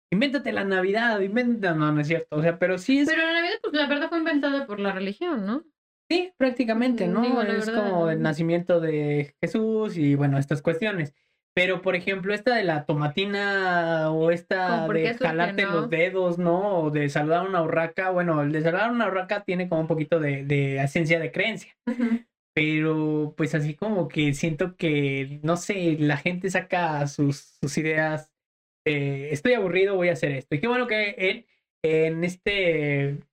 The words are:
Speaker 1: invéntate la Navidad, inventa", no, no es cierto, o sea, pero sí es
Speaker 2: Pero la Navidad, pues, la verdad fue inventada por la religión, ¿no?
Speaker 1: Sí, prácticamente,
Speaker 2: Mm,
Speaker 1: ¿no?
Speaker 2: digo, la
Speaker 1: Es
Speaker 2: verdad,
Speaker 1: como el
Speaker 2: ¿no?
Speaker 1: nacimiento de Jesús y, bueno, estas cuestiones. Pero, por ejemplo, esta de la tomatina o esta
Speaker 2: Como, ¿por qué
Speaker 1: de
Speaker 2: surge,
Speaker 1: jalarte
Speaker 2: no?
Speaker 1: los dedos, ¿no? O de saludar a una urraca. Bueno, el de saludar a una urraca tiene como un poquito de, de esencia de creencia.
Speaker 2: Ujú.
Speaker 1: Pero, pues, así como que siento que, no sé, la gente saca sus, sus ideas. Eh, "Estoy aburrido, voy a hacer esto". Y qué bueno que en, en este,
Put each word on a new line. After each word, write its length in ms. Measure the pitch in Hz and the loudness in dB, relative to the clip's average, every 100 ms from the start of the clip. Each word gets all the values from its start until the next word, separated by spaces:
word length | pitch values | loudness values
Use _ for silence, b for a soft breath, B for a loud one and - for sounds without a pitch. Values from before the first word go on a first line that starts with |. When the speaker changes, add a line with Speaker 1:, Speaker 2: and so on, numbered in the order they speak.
| _ | _
Speaker 1:
invéntate 380 | 180 277 226 226 | 0 2 0 -2
la 140 | 208 196 | -2 0
Navidad, 560 | 190 185 214 233 214 | 0 2 2 0 0
inventa", 520 | 190 220 247 226 190 | 0 0 0 0 0
no, 160 | 160 151 | 2 2
no 80 | 151 | 2
es 60 | 147 | 0
cierto, 280 | 165 - 151 | -2 -2 0
o 60 | |
sea, 180 | 165 170 | 0 2
pero 180 | 180 185 | 0 0
sí 220 | 185 277 | 2 2
es 80 | 294 | 4
Speaker 2:
Pero 140 | 320 320 | 2 2
la 60 | |
Navidad, 200 | 339 349 440 | 0 -2 -4
pues, 120 | 403 | -4
la 140 | 294 285 | -2 0
verdad 220 | 285 320 | -2 -2
fue 80 | 339 | -2
inventada 500 | 320 294 285 277 269 | 0 0 0 -2 -4
por 120 | 202 | -4
la 100 | 202 | -4
religión, 540 | 190 196 208 349 269 196 | -2 -6 -4 -4 -4 -2
¿no? 180 | 254 - _ _ _ _ | -4 -6 _ _ _ _
Speaker 1:
Sí, 240 | 339 359 - | -2 -2 -2
prácticamente, 680 | 262 247 233 220 254 233 180 | -2 0 0 2 2 0 0
Speaker 2:
Mm, 60 | |
Speaker 1:
¿no? 80 | 190 | 0
Speaker 2:
digo, 220 | 240 247 | 2 2
la 100 | 208 | 0
Speaker 1:
Es 120 | 202 220 | -2 -2
Speaker 2:
verdad, 140 | 226 202 | -2 0
Speaker 1:
como 200 | 180 165 | 0 0
el 80 | 160 | 2
Speaker 2:
¿no? 60 | |
Speaker 1:
nacimiento 580 | 156 151 165 170 175 175 | 0 0 0 0 2 2
de 540 | 160 151 147 147 143 _ | 2 0 0 0 -2 _
Jesús 540 | 165 226 220 220 214 175 | -4 0 0 0 -2 0
y, 180 | 147 143 | 2 4
bueno, 220 | 143 139 | 2 2
estas 240 | 139 151 | 0 -2
cuestiones. 520 | - 165 220 196 143 - _ _ _ | 0 -2 -2 -2 -6 -10 _ _ _
Pero, 280 | - 185 180 | 0 0 0
por 140 | 185 175 | 0 -2
ejemplo, 380 | 185 190 185 | -2 -4 -2
esta 220 | 208 254 240 | -2 0 2
de 80 | |
la 220 | 180 156 147 | 2 0 0
tomatina 1200 | 151 147 165 202 202 202 196 190 175 165 165 156 | 0 0 -2 -2 -2 0 0 2 2 2 2 2
o 220 | 160 165 | 2 2
esta 360 | 175 - 190 180 | 2 0 -2 0
Speaker 2:
Como, 160 | 170 160 | 0 0
¿por 80 | 160 | 0
qué 60 | |
Speaker 1:
de 80 | 160 - | 0 0
Speaker 2:
surge, 120 | 170 | -2
Speaker 1:
jalarte 360 | 160 180 196 | 0 0 0
Speaker 2:
no? 80 | 196 | 0
Speaker 1:
los 180 | 170 151 | 0 0
dedos, 480 | 160 180 185 180 170 | 0 2 2 0 0
¿no? 420 | 175 175 202 185 | 2 2 2 0
O 120 | 156 | 0
de 180 | 147 143 | 0 0
saludar 360 | 151 151 170 185 | 0 0 0 0
a 40 | |
una 120 | 185 | 0
urraca. 480 | 156 165 165 - 190 | 0 0 -2 -2 0
Bueno, 320 | 180 175 156 | 0 2 2
el 120 | 147 | 0
de 80 | 156 | 0
saludar 260 | 160 180 226 | 0 2 0
a 40 | |
una 160 | 240 208 | 2 0
urraca 360 | 185 185 208 | 0 -2 -4
tiene 240 | - 180 180 | -2 -2 0
como 140 | 160 | -2
un 60 | 160 | 0
poquito 320 | 160 151 170 | -2 0 0
de, 240 | 147 139 139 | 0 -2 0
de 320 | 143 139 135 | 0 0 0
esencia 380 | 139 175 156 165 | -2 0 0 0
de 100 | 160 | 0
creencia. 420 | - 214 214 - _ - | -2 -2 -4 -12 _ -8
Speaker 2:
Ujú. 360 | 240 233 226 - _ _ - | -2 0 0 -4 _ _ -2
Speaker 1:
Pero, 800 | 151 156 156 156 151 151 151 156 | 0 2 2 2 0 0 -2 -2
pues, 160 | 151 160 | -2 0
así 180 | 147 151 | -2 -4
como 320 | 208 208 147 | -2 -2 -2
que 260 | 156 147 | 0 0
siento 440 | 139 170 151 185 - | 0 -2 -2 -4 -2
que, 600 | 165 147 139 135 135 147 | 0 2 0 -2 -6 -6
no 140 | 151 175 | -2 -2
sé, 400 | - 202 170 156 | -2 -2 0 2
la 160 | 147 143 | 2 2
gente 320 | 175 180 190 | -2 -4 -2
saca 560 | 185 180 185 170 151 143 | -2 -2 -2 0 0 -2
sus, 300 | - 143 139 - _ | 0 0 -2 -10 _
sus 160 | 143 165 | -4 -2
ideas. 540 | 156 156 156 156 - _ _ _ _ _ 156 | 0 0 0 -2 -8 _ _ _ _ _ -2
Eh, 440 | 147 139 139 143 | 0 -2 -4 -4
"Estoy 220 | 143 247 | -2 2
aburrido, 420 | 240 190 180 196 190 | 2 2 2 2 2
voy 120 | 175 | 0
a 40 | |
hacer 180 | 160 151 | 0 -2
esto". 240 | 139 - 147 | -4 -4 -2
Y 40 | |
qué 80 | 233 | 0
bueno 200 | 247 247 | 0 0
que 280 | 214 208 202 | 0 -2 -2
en, 280 | 185 233 - _ _ _ | -2 -2 -10 _ _ _
en 400 | 160 156 160 160 | 0 2 2 0
este, 840 | 175 180 - 202 180 156 147 143 139 143 - | -4 -2 -2 0 2 2 0 0 0 -4 -8